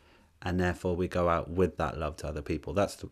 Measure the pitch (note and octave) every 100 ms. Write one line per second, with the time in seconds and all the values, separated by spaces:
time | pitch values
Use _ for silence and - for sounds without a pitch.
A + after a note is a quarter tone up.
0 | - - - - F#2 F2+ F2+ F2+ F#2 F2
1 | F2+ F2+ F2 E2+ - E2+ F2+ - D#2 -
2 | D#2 D#2 D#2+ D#2 D2 D#2 - F2+ E2 -
3 | D2+